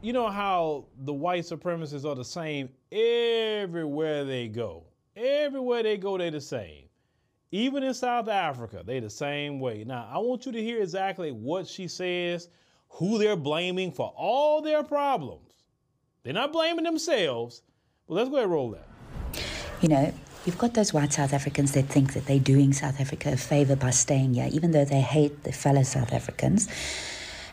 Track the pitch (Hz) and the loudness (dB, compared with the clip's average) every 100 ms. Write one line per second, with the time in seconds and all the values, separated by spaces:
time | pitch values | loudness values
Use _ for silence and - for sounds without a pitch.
0 | 214 247 226 202 202 185 165 143 - 120 | -2 0 0 0 0 2 2 -2 -8 -12
1 | 135 143 170 180 170 160 180 170 156 143 | -6 -2 0 -2 -2 -6 -4 -4 -6 -6
2 | 147 135 123 175 160 147 131 _ _ 202 | -6 -6 -6 -8 -6 -6 -6 _ _ 0
3 | 233 233 233 226 220 214 196 170 156 143 | 2 2 2 2 0 -2 -4 -4 -4 -2
4 | 156 147 139 131 117 107 110 82 - _ | 0 0 -2 -4 -4 -4 -6 -8 -18 _
5 | _ - 247 285 294 269 254 240 214 202 | _ -4 0 0 0 -2 -2 0 2 0
6 | 190 190 175 151 135 131 90 76 69 _ | -2 -2 -2 -4 -6 -8 -8 -14 -20 _
7 | _ _ _ _ _ 185 247 277 262 247 | _ _ _ _ _ -2 0 0 -2 -2
8 | 247 240 220 202 170 127 113 95 87 131 | -2 -2 0 0 0 -4 -10 -10 -6 -6
9 | 110 - 143 147 147 143 131 107 110 127 | -6 -6 -4 -4 -6 -4 -4 -6 -8 -10
10 | 110 147 226 254 269 233 220 233 196 185 | -6 -4 -2 -4 -6 -6 -4 -2 -2 -2
11 | 190 190 160 117 113 180 175 - 180 - | -4 -4 -8 -6 -4 -4 -4 -10 -10 -6
12 | 185 180 175 175 170 _ _ _ _ - | -4 -2 -2 -4 -8 _ _ _ _ -4
13 | 180 220 208 202 139 151 180 180 185 - | 0 2 2 2 0 -2 0 -2 -4 -4
14 | 113 95 165 254 302 302 302 302 294 285 | -6 -4 0 2 4 2 2 0 0 0
15 | 285 254 127 82 _ _ _ _ _ _ | 0 0 -4 -12 _ _ _ _ _ _
16 | _ _ 117 170 285 320 320 339 330 320 | _ _ -6 -2 0 0 0 0 0 -2
17 | - 269 160 120 120 - _ _ _ _ | 0 2 2 0 -6 -10 _ _ _ _
18 | _ 160 262 285 214 165 123 90 - - | _ -2 0 0 2 0 -2 -6 -14 -20
19 | - - - - - - - - 170 143 | -16 -10 -8 -6 -8 -8 -10 0 4 4
20 | 156 - - - - 170 240 233 208 156 | 4 -2 -16 -6 -6 0 0 2 2 2
21 | 147 147 139 135 143 139 143 139 135 147 | 2 2 2 0 0 0 2 2 2 4
22 | 135 - - 139 135 139 139 139 143 139 | 2 0 2 4 6 8 8 6 0 -2
23 | 135 156 147 139 - 147 139 139 127 123 | -2 -2 -2 -2 2 4 4 4 4 2
24 | - 139 131 123 127 156 170 156 143 139 | 4 4 4 2 0 2 4 4 4 4
25 | 123 143 147 147 - 135 143 143 131 135 | 4 4 4 2 -8 0 4 4 4 2
26 | 127 - - - - 196 - - - - | 0 -2 -4 -2 2 4 2 -6 -8 -8
27 | - - - - - | -8 -10 -12 -14 -16